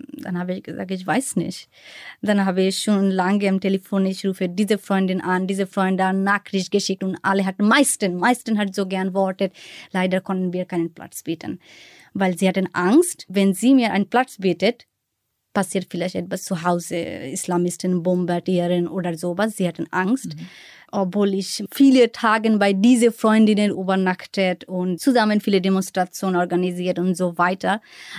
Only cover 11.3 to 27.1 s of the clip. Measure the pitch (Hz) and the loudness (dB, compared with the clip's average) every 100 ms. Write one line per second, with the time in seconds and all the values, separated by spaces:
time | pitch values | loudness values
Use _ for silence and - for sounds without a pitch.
11.3 | 165 - 180 _ - - - - 196 190 | -8 -8 -12 _ -20 -20 -20 -12 -2 -2
12.3 | 175 185 185 190 - 180 262 349 - - | 2 0 2 -2 0 4 4 4 -2 -6
13.3 | 190 196 185 233 269 226 190 202 240 254 | 2 2 4 4 4 4 0 0 0 0
14.3 | - 190 170 190 247 _ _ _ _ _ | -2 -2 2 0 -2 _ _ _ _ _
15.3 | _ _ - 190 196 185 175 175 185 175 | _ _ -4 -2 -4 -6 -6 -6 -6 -6
16.3 | 185 - 180 175 175 170 175 165 87 135 | -8 -6 -4 0 -2 -2 -6 -6 -8 -10
17.3 | 135 - 175 175 - 185 180 170 180 175 | -8 -4 -2 -2 -2 -2 -2 0 0 0
18.3 | 175 175 180 175 180 175 190 175 165 180 | -2 0 0 2 0 -2 -4 -6 -4 -4
19.3 | 175 220 208 180 165 170 180 185 262 185 | -2 -2 -2 -4 -4 -6 -2 0 -2 -4
20.3 | 151 175 - - - - 208 190 208 202 | -14 -16 -20 -20 -20 -10 -4 -2 0 0
21.3 | 190 190 - 202 - 277 262 233 - 226 | 0 -4 -8 -6 4 6 6 4 2 0
22.3 | 220 220 214 202 196 226 247 233 220 220 | 2 2 4 4 4 6 6 4 2 4
23.3 | 220 214 208 208 - 185 190 185 185 - | 6 6 4 2 -2 -2 0 0 -2 -6
24.3 | - 185 180 - 185 185 175 - 240 214 | -2 -2 -2 -6 -4 -2 -2 2 2 4
25.3 | 214 214 196 185 190 185 - 180 - 190 | 2 2 2 2 0 0 -2 -4 -4 -2
26.3 | 180 180 175 180 180 180 175 180 | 0 0 0 -2 -2 -4 0 0